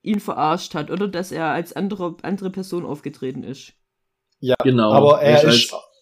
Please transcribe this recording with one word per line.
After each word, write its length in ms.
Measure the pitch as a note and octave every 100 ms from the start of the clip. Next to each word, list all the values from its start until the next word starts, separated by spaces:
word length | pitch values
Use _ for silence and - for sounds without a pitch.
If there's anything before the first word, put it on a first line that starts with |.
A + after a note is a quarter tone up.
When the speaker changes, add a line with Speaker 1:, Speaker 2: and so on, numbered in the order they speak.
Speaker 1:
ihn 180 | - G#3
verarscht 560 | G3+ - D3+ E3+ - E3
hat, 160 | D3+
oder? 160 | F3 G3+
Dass 240 | F3+ F#3
er 160 | - D#3+
als 260 | C#3+ E3+
andere, 420 | - G3 G3+ F3 E3
andere 280 | - G3 F#3+
Person 340 | F#3+ F#3+ F3 E3
aufgetreten 580 | D3+ D3+ - C3 C3+
ist. 300 | - C3+ - _ _ _ _ _ _ _
Speaker 2:
Ja, 160 | B2+ B2
Speaker 3:
Genau, 280 | B2+ B2 A2
Speaker 2:
aber 280 | C3+ C#3+ D3
Speaker 3:
er 200 | C#3+ D3+
Speaker 2:
er 80 | D3
Speaker 3:
ist 160 | A#2+ -
Speaker 2:
ist 80 |
Speaker 3:
als 100 | - _ _